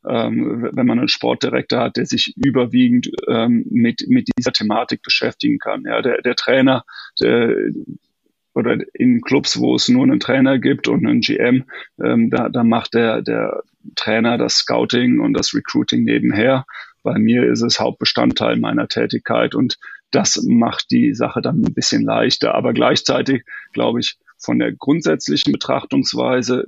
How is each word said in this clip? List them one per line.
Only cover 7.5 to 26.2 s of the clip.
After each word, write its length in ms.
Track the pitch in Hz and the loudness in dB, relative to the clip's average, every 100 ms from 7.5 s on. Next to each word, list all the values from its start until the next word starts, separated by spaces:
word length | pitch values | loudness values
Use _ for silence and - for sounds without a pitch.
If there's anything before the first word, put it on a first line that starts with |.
| 50 52 - - - _ _ _ _ _ | 0 -2 -6 -12 -16 _ _ _ _ _
oder 240 | - 117 120 - | -4 0 -2 -4
in 260 | - 127 120 | 0 2 2
Clubs, 400 | - 139 143 117 | 2 0 0 -2
wo 160 | 123 127 | 0 0
es 140 | - | 2
nur 140 | 123 | 2
einen 180 | 135 - | 4 2
Trainer 380 | - 131 135 135 | 0 2 4 4
gibt 280 | 131 143 - | 2 0 0
und 180 | - 113 | 0 2
einen 140 | 120 | 0
G 160 | 107 - | 0 0
M, 300 | 120 131 131 - - - | 2 2 0 -16 -20 -6
ähm, 280 | 120 120 113 | 0 2 2
da, 180 | 117 113 | 0 -2
da 160 | 120 | 0
macht 300 | 117 117 - | 2 2 0
der, 280 | 117 117 117 | 0 0 0
der 400 | - 117 - - - _ - - | -2 -4 -4 -6 -10 _ -12 -8
Trainer 420 | - 110 117 120 | -2 0 0 0
das 220 | 117 - | 0 -2
Scouting 600 | - 120 120 120 123 123 | 0 0 0 0 2 2
und 140 | 113 | 2
das 200 | - - | 0 -2
Recruiting 520 | - - - - 120 113 | -4 -2 -4 0 0 0
nebenher. 600 | 117 120 101 117 131 131 - - _ | 0 0 2 2 2 -2 -16 -20 _
Bei 160 | - 90 | -4 0
mir 240 | 110 120 | 2 4
ist 180 | 123 117 | 2 2
es 200 | 117 - | 0 0
Hauptbestandteil 720 | 117 - - - 120 123 113 120 | -2 -2 -4 0 0 0 -2 0
meiner 320 | - 120 113 | -2 -2 -4
Tätigkeit 680 | - 120 120 - 117 120 - | -2 -2 -4 -2 0 0 0
und 220 | 127 - - - _ | -2 -4 -12 -20 _
das 300 | 127 101 - - | 0 0 0 2
macht 420 | 120 117 - - | 2 2 -2 -2
die 240 | 123 120 | 2 2
Sache 280 | 110 117 - | 0 -4 -2
dann 240 | 120 - - | -2 0 0
ein 80 | |
bisschen 300 | - - 117 | 0 -2 0
leichter. 520 | 110 113 113 - 117 - | 0 0 0 0 0 0
Aber 160 | 123 | 0
gleichzeitig, 720 | 120 120 151 - 131 131 131 - - - | 2 2 2 0 0 0 -2 -4 -18 -12
glaube 260 | 117 120 117 | -2 0 0
ich, 180 | 117 - _ _ | -4 -8 _ _
von 220 | - 120 | -2 -2
der 140 | 117 | -2
grundsätzlichen 800 | - - 160 - 156 - 147 - | -2 2 2 2 -2 0 0 0
Betrachtungsweise 1120 | 143 - 135 - 139 127 120 | -2 -2 -4 0 -2 0 -2